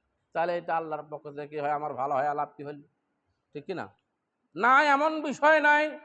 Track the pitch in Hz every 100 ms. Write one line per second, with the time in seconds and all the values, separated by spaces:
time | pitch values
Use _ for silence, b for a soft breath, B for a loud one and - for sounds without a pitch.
0 | _ _ _ 170 170 175 170 165 160 151
1 | 151 151 147 143 147 151 143 147 151 127
2 | 139 135 147 147 147 - 143 147 147 _
3 | _ _ _ _ _ 147 139 170 101 _
4 | _ _ _ _ _ 160 226 269 294 277
5 | 311 311 302 254 294 311 294 294 302 269